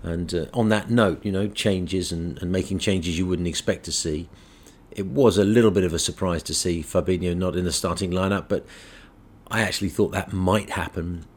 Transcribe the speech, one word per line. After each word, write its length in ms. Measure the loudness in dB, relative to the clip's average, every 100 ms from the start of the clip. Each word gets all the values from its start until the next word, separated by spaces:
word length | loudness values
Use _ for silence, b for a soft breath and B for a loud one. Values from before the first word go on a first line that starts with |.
And, 300 | -4 -4 -2
uh, 140 | -2 -2
on 160 | 0 2
that 200 | 2 2
note, 320 | 4 4 2
you 80 | -2
know, 180 | -2 -2
changes 600 | 0 0 0 0 -2 -2
and, 280 | -4 -4 -6
and 120 | -2
making 280 | -2 -2 -2
changes 400 | 0 0 0 -2
you 80 | 0
wouldn't 200 | 0 -2
expect 380 | -4 -4 -4
to 80 | -4
see. 380 | -4 -4 -4 -8 B B B B B B
It 140 | -8
was 320 | -4 4 6 6
a 80 |
little 260 | 6 6 6
bit 140 | 4
of 80 | 2
a 60 | 0
surprise 440 | -4 -2 -2 -2
to 100 | -4
see 280 | -4 -2 -2
Fabinho 540 | 0 0 2 0 0 0
not 200 | -2 0
in 100 | -2
the 60 |
starting 380 | -2 -2 -2 -2
lineup, 360 | 0 0 0 -2
but 160 | -4 -4 B B B B B -20 -20 -4
I 100 | 0
actually 300 | 0 0 -2
thought 220 | 0 0
that 200 | 0 -4
might 380 | 0 2 2 0
happen 560 | -6 -6 -6 -6 -8 -12